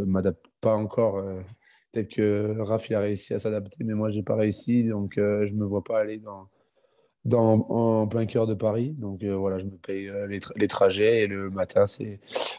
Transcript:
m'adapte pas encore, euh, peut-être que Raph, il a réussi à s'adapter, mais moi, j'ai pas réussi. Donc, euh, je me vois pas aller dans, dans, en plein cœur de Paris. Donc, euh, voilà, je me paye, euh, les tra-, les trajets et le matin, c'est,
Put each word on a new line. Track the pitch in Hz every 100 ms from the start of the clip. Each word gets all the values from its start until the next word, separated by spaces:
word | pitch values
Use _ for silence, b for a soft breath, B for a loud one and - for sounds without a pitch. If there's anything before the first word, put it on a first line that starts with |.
| 98
m'adapte | 95 92 87 _ _
pas | 113 107
encore, | 107 - 113 98
euh, | 98 95 92 113 b b b
peut-être | 117 104
que | - 107 101 107 110
Raph, | 104 110 -
il |
a | 107
réussi | 104 101 -
à | 113
s'adapter, | 110 107 98 -
mais | 113 107
moi, | 110
j'ai | 104
pas | 95 110
réussi. | 107 101 - 120
Donc, | 113 104 98 -
euh, | 104 104 104
je | 107
me | 101
vois | 101
pas | - 110
aller | 107 110
dans, | 107 98 95 _ _ _ _ _ _ _ -
dans, | 117 113 110 -
en | 117 117 110 107
plein | 113 110
cœur | 120 110
de |
Paris. | 104 110 110 131 156
Donc, | 104 95
euh, | 101 98
voilà, | 98 95
je | 98
me | 92
paye, | - 98 98
euh, | 101 101
les | 101
tra-, | - -
les | 101
trajets | - 98 95 107 113
et | 104
le | 98 98
matin, | 95 90 110 101
c'est, | - 107 98 B B B